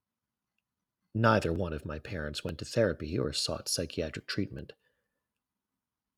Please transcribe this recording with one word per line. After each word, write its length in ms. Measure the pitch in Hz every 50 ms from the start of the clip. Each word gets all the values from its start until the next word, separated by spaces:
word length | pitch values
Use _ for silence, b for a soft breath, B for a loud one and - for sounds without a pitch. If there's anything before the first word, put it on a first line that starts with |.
| _ _ _ _ _ _ _ _ _ _ _ _ _ _ _ _ _ _ _ _ _ _ -
Neither 400 | 110 117 113 110 101 - 82 82
one 200 | 92 95 82 78
of 120 | 76 -
my 140 | 80 73 78
parents 460 | - - 101 82 76 76 73 - -
went 140 | - 85 -
to 60 | -
therapy 540 | - - 117 113 92 78 - 73 76 87 -
or 140 | 64 73 71
sought 360 | - - - 80 - - -
psychiatric 600 | - - 87 76 - 87 80 78 - - - -
treatment. 460 | - 107 95 - - 67 - - - - _ _ _ _ _ _ _ _ _ _ _ _ _ _ _ _ _ _ _ _ _ _ _ _ _ _ _